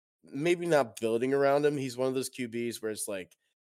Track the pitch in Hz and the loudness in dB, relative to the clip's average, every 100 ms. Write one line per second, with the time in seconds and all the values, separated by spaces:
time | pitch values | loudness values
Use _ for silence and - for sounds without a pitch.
0 | _ _ 80 135 170 175 170 147 120 - | _ _ -12 -2 0 0 4 4 2 -2
1 | 113 113 131 139 139 143 147 147 131 120 | 0 0 2 4 4 4 2 0 -4 -2
2 | 131 131 127 - 120 117 117 110 110 104 | -2 -2 -4 -6 -6 -4 -4 -4 -6 -6
3 | - 98 87 _ _ _ | -6 -6 -8 _ _ _